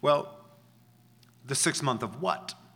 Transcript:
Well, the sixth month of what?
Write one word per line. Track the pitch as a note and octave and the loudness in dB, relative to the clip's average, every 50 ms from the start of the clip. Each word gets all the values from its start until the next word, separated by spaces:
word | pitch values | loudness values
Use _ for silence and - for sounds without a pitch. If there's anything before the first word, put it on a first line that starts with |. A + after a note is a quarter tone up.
Well, | - D3 D3 D3 - - - - - - - - - - - - - - - - - _ - _ - - - - - | 6 6 4 4 2 -6 -14 -20 -20 -20 -20 -20 -20 -20 -20 -20 -20 -20 -20 -20 -20 _ -20 _ -20 -20 -20 -20 -8
the | B2 C#3 | -4 -2
sixth | - - E3 - - | 2 2 2 0 2
month | D3+ C#3 B2 A2 - | 0 0 0 0 -4
of | G2 G2+ B2+ | -6 -6 -4
what? | F3 - D#2 - - - - - - - - | -2 -2 -2 -2 -4 -14 -14 -16 -18 -20 -20